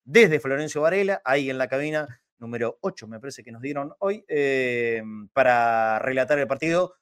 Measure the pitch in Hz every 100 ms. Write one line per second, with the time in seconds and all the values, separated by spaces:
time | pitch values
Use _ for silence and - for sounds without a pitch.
0 | 127 190 208 147 135 139 151 147 156 190
1 | 196 190 127 143 135 131 131 135 151 151
2 | 143 120 _ _ 117 117 117 - 190 -
3 | 110 110 135 131 - 117 135 143 143 -
4 | 196 208 - 151 143 135 127 120 117 113
5 | 110 107 104 135 127 120 117 113 110 110
6 | 127 131 127 147 139 127 160 170 180 -